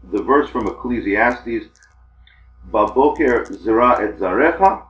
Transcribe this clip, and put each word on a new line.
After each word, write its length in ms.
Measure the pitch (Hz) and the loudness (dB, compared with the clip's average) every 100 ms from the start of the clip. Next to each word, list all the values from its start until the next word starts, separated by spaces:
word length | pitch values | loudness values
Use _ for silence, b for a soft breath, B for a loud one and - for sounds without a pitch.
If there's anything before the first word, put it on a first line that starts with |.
| - | -6
the 120 | 104 | -6
verse 280 | 90 143 143 | 2 2 2
from 160 | 123 104 | -4 -6
Ecclesiastes, 1040 | - 123 120 98 104 117 123 117 117 - _ _ _ _ _ b b b _ - | -8 -6 -6 -2 0 0 -2 -8 -10 -10 _ _ _ _ _ b b b _ -6
"Baboker 760 | 107 110 127 143 151 139 120 - | -2 0 2 2 2 0 0 -4
zera 540 | 98 101 113 123 123 | -8 -2 2 4 2
et 180 | 104 104 | -2 -4
zarecha" 640 | 92 98 156 170 190 190 | -2 0 0 2 2 0